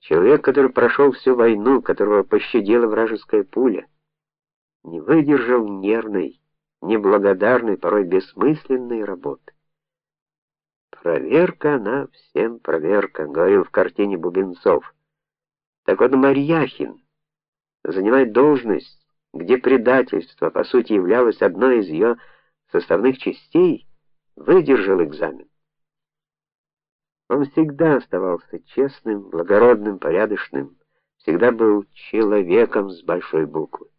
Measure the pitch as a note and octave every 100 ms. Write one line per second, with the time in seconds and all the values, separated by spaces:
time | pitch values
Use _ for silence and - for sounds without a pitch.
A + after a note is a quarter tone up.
0 | - D#2+ G2 D3 - C3+ C3 B2+ A#2 -
1 | C#3+ B2+ - B2+ A#2 G#2+ A2 C3+ - -
2 | G2+ G#2 F#2+ G#2 - A#2+ G2 A#2 A#2 G#2+
3 | A2 A2 - G#2+ F#2+ - B2+ F#2+ - _
4 | _ _ _ _ _ _ _ _ D#2 E2
5 | D#2+ D#3+ C#3+ C#3+ A#2+ B2 G#2+ G2 F#2+ A2+
6 | A2 G2 E2+ _ _ _ _ _ F2 A2
7 | G2 G#2 G2 F#2 G#2 B2+ A#2 F#2 F2 G#2
8 | F2+ F#2 - - B2+ D#3 - C3 A#2+ A#2
9 | G2+ F2+ D2 - - _ _ _ _ _
10 | _ _ _ _ _ _ _ _ _ -
11 | E2+ D#2 C2+ C3+ F3+ F3 D3+ C#3+ G2+ C3+
12 | C3+ _ _ D2 A2+ A#2 - D#2+ D#2 G2+
13 | F#2+ - D2+ C#2+ F2+ G2 F2 - F2+ -
14 | G2+ F#2 E2+ F2 G2 F2 G#2 E2 - _
15 | _ _ _ _ _ _ _ _ - F#2+
16 | B2 C3+ C#3 C3+ C#3+ E3 C3+ - B1 -
17 | _ _ _ _ _ _ _ _ - F2+
18 | G2 C3 B2+ A2 C#3+ C#3 A#2+ F2 - _
19 | _ _ _ C#2+ E2+ B2+ B2 C3 A2+ C3
20 | B2+ - - _ - - - B2+ B2 G#2+
21 | F2+ A#2 B2 G2+ G2+ E2+ C3 B2 F#2+ D#2
22 | A2 A#2 - _ _ _ _ E2+ - E2+
23 | A#2+ C3+ - - _ D#3 F3+ - - _
24 | _ _ _ - D2 F#3 D3 B2 F#2+ F#2+
25 | D#2 D2+ E2 C2+ - _ _ _ _ _
26 | _ _ _ _ _ _ _ _ _ _
27 | _ _ _ C3 C#3+ - D#3 C#3+ E3 C3+
28 | - F#2 F#2 E2+ _ E2+ _ - C#3 C3+
29 | A2+ G#2 G2 E2 E2+ G#2 A#2+ A2+ G#2 F#2+
30 | D2+ E2+ G#2+ G2+ - C#2 C#2 _ _ _
31 | _ _ - E2 A#2 A#2 A2 G#2 G2+ -
32 | - G#2+ A2 G#2 F2 G2 A2+ A2 G2 F2
33 | E2 F2 - D#2 D2+ D#2 D2+ - -